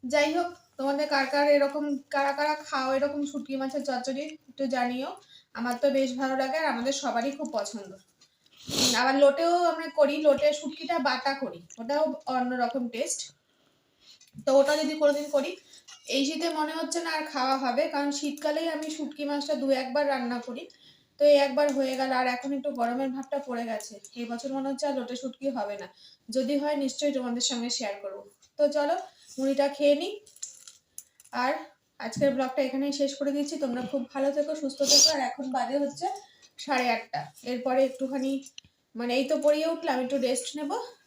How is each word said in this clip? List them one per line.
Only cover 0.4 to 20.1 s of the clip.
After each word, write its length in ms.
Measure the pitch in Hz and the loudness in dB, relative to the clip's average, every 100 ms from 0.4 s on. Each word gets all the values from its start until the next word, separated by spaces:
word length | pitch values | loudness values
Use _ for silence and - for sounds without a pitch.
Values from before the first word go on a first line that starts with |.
| 349 - _ - | -2 -6 _ -6
তোমাদের 300 | 269 277 302 | -2 0 0
কার 180 | 285 269 | 0 2
কার 200 | 285 294 | 2 6
এরকম, 500 | 294 277 285 294 277 | 6 4 0 -4 -4
কারা 340 | - 285 277 | -4 0 0
কারা 220 | 285 302 | 0 0
খাও 400 | 302 302 277 262 | 0 -2 -4 0
এরকম 300 | 269 285 294 | 2 0 -2
শুটকি 320 | 285 294 - 262 | -4 -6 -6 -4
মাছের 260 | 269 285 | -4 -4
চচ্চড়ি, 380 | 277 247 254 269 294 311 _ | -4 -4 -4 -6 -6 -10 _
একটু 180 | - 269 | -6 -2
জানিও। 440 | 254 247 247 285 370 - - _ | 0 0 -2 -6 -10 -18 -20 _
আমার 200 | - 240 240 | -6 -4 0
তো 120 | 285 | 2
বেশ 260 | 269 269 247 | 2 0 0
ভালো 200 | 269 262 | -2 0
লাগে 220 | 269 311 | 0 0
আর 60 | |
আমাদের 280 | 311 240 247 | 0 0 -2
সবারই 380 | 277 277 233 254 | -2 -2 0 -2
খুব 180 | 277 277 | -4 -4
পছন্দ। 380 | 220 202 220 190 190 _ _ _ _ _ - - | -4 -6 -8 -12 -18 _ _ _ _ _ -20 -6
উম, 260 | - 254 | 0 2
আবার 200 | 233 254 | 4 4
লোটেও 500 | 269 285 277 339 349 | 8 6 6 4 4
আমরা 220 | 349 320 320 311 | 4 0 -4 4
করি, 200 | 277 294 | 4 6
লোটে 360 | 302 277 294 | 4 6 4
শুটকিটা 460 | 294 269 - 320 339 | 2 -6 -8 -2 0
বাটা 360 | 269 262 277 | 2 0 0
করি, 260 | 277 262 170 - - | -2 -4 -8 -18 -14
ওটাও 260 | 226 294 311 - - | -2 0 0 -2 -4
অন্যরকম 600 | 254 247 254 233 269 240 | -2 0 0 -2 -2 -4
টেস্ট। 320 | 233 320 - - _ _ _ _ _ _ _ - - - - - | -4 -4 -4 -8 _ _ _ _ _ _ _ -20 -20 -20 -8 2
তো 40 | 269 | 4
ওটা 180 | 277 302 | 6 2
যদি 180 | 311 | 0
কোনোদিন 360 | 311 294 285 294 | 2 2 2 0
করি, 260 | 285 269 - - - - - - | 0 -2 -6 -14 -20 -20 -20 -4
এই 140 | 269 277 | -2 0
শীতে 220 | 311 339 | 0 -2
মনে 220 | 311 302 | -2 -4
হচ্ছে 300 | 320 302 339 | -4 -4 -4
না 80 | 330 | -2
আর 120 | 311 302 | -4 -4
খাওয়া 300 | 285 254 269 | -2 0 0
হবে, 320 | 254 240 311 | 0 0 0
কারণ 220 | 285 285 | 0 -2
শীতকালেই 580 | 285 294 294 302 302 330 | -2 -4 -4 -2 0 -2
আমি 220 | 311 311 | -4 -6
শুটকি 340 | 311 285 - | -6 -8 -6
মাছটা 300 | 285 294 277 | -4 -4 -2
দু 160 | 294 269 | -2 0
একবার 380 | 262 247 254 | 0 0 0
রান্না 300 | 285 | 0